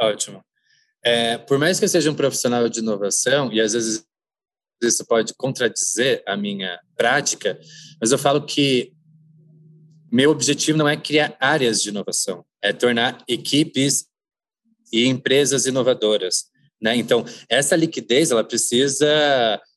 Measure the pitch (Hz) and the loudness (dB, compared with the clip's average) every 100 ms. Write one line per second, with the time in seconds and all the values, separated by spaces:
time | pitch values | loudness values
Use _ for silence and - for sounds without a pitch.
0 | 110 104 - 98 _ _ _ _ _ _ | -2 -2 -8 -10 _ _ _ _ _ _
1 | 120 120 117 117 - 139 156 185 202 175 | 0 2 0 -4 0 0 2 0 2 2
2 | 151 143 135 120 127 120 117 113 110 101 | 2 0 -2 0 0 0 0 -2 -4 -2
3 | 101 - 123 139 127 107 110 117 113 110 | -2 -2 0 0 0 0 0 0 -2 -6
4 | - _ _ _ _ _ _ _ 120 - | -10 _ _ _ _ _ _ _ -2 -2
5 | - 113 107 - 131 127 117 - - - | 0 0 0 -4 -6 -2 -2 -2 -4 0
6 | 131 113 - 101 101 101 95 87 _ - | 0 0 -2 -4 -4 -6 -8 -10 _ -2
7 | 117 139 - - 101 90 - - - - | 0 2 0 -4 -4 -6 -12 -20 -20 -6
8 | 113 135 143 143 143 - 143 127 - _ | 0 2 2 0 0 -2 2 0 -2 _
9 | _ _ _ _ _ - - - - _ | _ _ _ _ _ -20 -20 -20 -20 _
10 | _ 120 143 147 135 143 - 156 147 147 | _ 0 0 0 -2 -2 -2 0 0 -2
11 | - 147 147 - 135 156 123 104 104 101 | -2 -2 -2 -2 0 0 0 -2 -4 -6
12 | 95 90 - 90 - _ 101 - 123 117 | -6 -6 -6 -8 -16 _ -4 0 0 2
13 | 123 123 - 120 - 139 151 127 139 - | -2 -4 -6 -6 -2 -2 0 -2 -2 -2
14 | - _ _ _ _ _ _ _ _ 113 | -6 _ _ _ _ _ _ _ _ 0
15 | 127 127 - 131 143 139 131 131 123 113 | 0 0 2 2 2 0 0 0 0 2
16 | 107 104 90 - - _ _ _ 110 120 | 0 0 -2 -4 -6 _ _ _ -2 -2
17 | 104 120 110 - - 123 143 175 165 - | 2 0 0 -12 0 0 2 2 2 -2
18 | 113 123 160 117 110 117 - 120 139 131 | 0 2 4 2 0 -2 0 2 0 2
19 | 147 151 147 135 117 101 - | 2 4 2 2 2 -2 -8